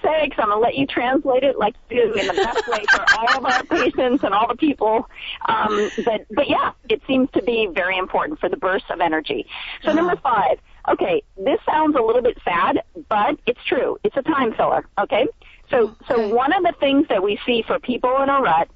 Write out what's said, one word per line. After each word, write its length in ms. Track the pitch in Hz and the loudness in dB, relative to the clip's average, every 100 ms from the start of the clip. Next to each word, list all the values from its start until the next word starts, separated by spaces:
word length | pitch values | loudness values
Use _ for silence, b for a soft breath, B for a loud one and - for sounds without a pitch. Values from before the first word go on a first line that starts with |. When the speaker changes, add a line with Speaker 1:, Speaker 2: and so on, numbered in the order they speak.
Speaker 1:
say 240 | 294 311 294 | 0 0 0
'cause 100 | - | -2
I'm 120 | 220 | 0
gonna 100 | 208 | 2
let 160 | 233 - | 0 0
you 100 | 277 | -4
translate 580 | - 247 269 277 254 | -2 0 0 2 2
it 140 | 277 - | 2 2
like 180 | 208 - - | -2 -4 -4
you 120 | 240 - | 0 2
do 60 | 214 | 0
in 80 | 190 | -2
the 60 | |
best 340 | - - 494 415 | 0 -2 -2 -2
way 160 | 220 208 | -2 2
for 140 | - - - | 2 2 0
all 200 | 359 262 | 2 0
of 80 | 262 | 0
our 180 | 254 | -2
patients 640 | - 330 247 - 254 262 - | 0 0 0 0 0 0 0
and 80 | |
all 160 | 196 233 | 0 0
the 80 | 240 | 0
people. 520 | 311 - 214 220 240 B B B - | 0 0 0 0 -2 B B B -4
Um, 420 | 220 214 214 415 - | -2 0 0 -2 -2
but, 220 | - 214 - | -2 -2 -4
but 200 | 214 277 | -2 0
yeah, 220 | 320 554 - - | 0 -2 -6 -4
it 120 | - - | -4 0
seems 220 | 262 254 | 0 0
to 100 | - | 0
be 260 | 220 233 220 | -2 0 -2
very 260 | 294 180 190 | -2 -2 -2
important 440 | 185 196 151 151 | -2 -2 -2 -2
for 80 | 180 | -4
the 80 | 185 | -2
bursts 320 | 185 190 - | -2 -2 -4
of 100 | 165 | -2
energy. 480 | 170 160 151 120 - B B B | 0 0 -2 -6 -8 B B B
So 80 | - | -2
Speaker 2:
Oh. 20 | |
Speaker 1:
number 240 | 311 349 - | 0 2 0
five, 420 | - 285 - - b b - | 0 2 2 0 b b -4
okay, 340 | - 208 165 - - | -2 0 -2 -4 -6
this 220 | 202 330 - | -2 0 0
sounds 300 | 311 311 285 | 0 2 2
a 60 | |
little 200 | 220 240 | 2 2
bit 160 | 240 - | 2 -2
sad, 400 | - 170 202 285 - - - | -2 0 0 0 -4 -14 -4
but 320 | 208 220 302 - | 0 0 -2 -4
it's 180 | 494 | -6
true. 340 | - 294 185 - | -4 -2 -2 -2
It's 140 | - - | -4 -2
a 40 | |
time 300 | 254 294 240 | -2 0 -2
filler, 300 | 220 156 131 - - | 0 0 0 -2 -4
okay? 280 | 202 208 294 - B B - | -2 0 0 -4 B B -2
So, 260 | 262 214 - - | 0 0 -2 -4
so 60 | 247 | -2
Speaker 2:
Okay. 180 | 214 | 0
Speaker 1:
one 180 | 233 269 | 0 2
of 100 | 381 | 2
the 100 | 349 320 | 0 0
things 260 | 285 277 311 | 2 2 2
that 160 | 220 | 0
we 160 | 202 208 - | 0 -2 -2
see 160 | 240 | -2
for 180 | - 185 | 0 -4
people 420 | - 240 247 262 | -4 -2 0 2
in 60 | 277 | 2
a 140 | 277 | 2
rut 260 | 214 165 - | 2 2 0